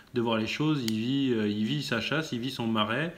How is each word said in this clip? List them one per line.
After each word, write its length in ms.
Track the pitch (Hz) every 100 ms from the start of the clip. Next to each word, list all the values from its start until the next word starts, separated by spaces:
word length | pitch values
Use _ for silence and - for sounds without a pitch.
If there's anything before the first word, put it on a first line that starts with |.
| -
de 60 | 120
voir 160 | 117 113
les 120 | 110
choses. 360 | - 151 151
Il 140 | 113 110
vit, 340 | 117 139 135
euh, 160 | 113 104
il 160 | 104
vit 180 | 110 147
sa 180 | - 117
chasse, 320 | 104 147 156
il 80 | 120
vit 100 | 127
son 160 | 131 113
marais. 480 | 110 104 120 165